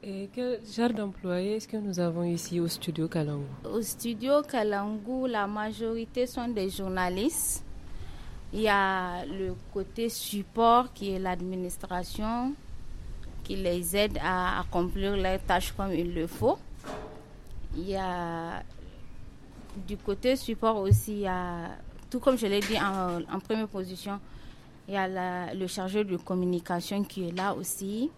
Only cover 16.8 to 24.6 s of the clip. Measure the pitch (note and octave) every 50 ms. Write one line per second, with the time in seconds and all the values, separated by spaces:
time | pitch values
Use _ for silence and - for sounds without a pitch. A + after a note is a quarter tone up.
16.8 | - - - - - - - - - - - - - - - - - - - C#3
17.8 | E3+ F#3+ G3 F#3+ F#3+ F#3 F3+ F3+ F3 E3+ E3+ E3 E3 E3 E3+ - - - - -
18.8 | - - - - - - - - - - - - - - - - - - - G3+
19.8 | F#3+ F3+ G3+ F#3+ - - G3 G3 - B3+ C4 C4+ - - A3+ G#3 - A3+ A3+ G#3+
20.8 | G3 G3 G3+ G3+ - - G#3 G3+ G3+ F#3+ F#3 F3+ F3+ F3+ F3 E3+ E3+ E3+ - -
21.8 | - - - - - - - B3+ - C#4 C4 A#3+ A3 G3+ G3 G#3 G3+ G3+ A3 G#3+
22.8 | - G3+ F#3+ F#3+ F#3 F3+ F3 F3 D#3+ - - F#3+ F#3+ - A3 A3 A3 G#3 - G3
23.8 | F#3 F3+ F#3 F3+ - G3+ G3 G3+ - - - - - - - -